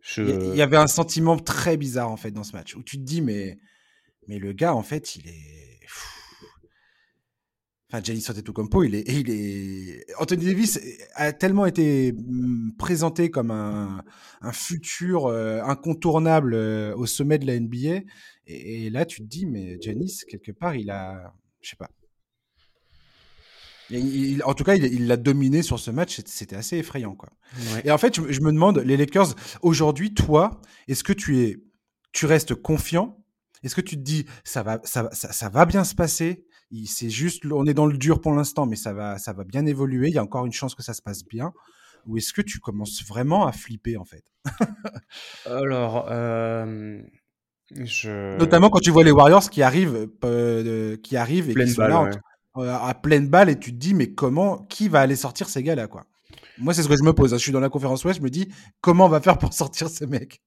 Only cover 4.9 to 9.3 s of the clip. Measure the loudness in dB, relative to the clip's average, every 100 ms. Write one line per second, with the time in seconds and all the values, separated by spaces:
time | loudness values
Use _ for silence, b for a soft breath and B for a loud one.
4.9 | -10 -10 -16 -20 -20 -20 -20 -20 _ -20
5.9 | B B B B B B B B B B
6.9 | B B B B _ _ _ _ _ _
7.9 | -10 -6 -8 -8 -10 -10 -8 0 2 2
8.9 | -2 -4 -4 -4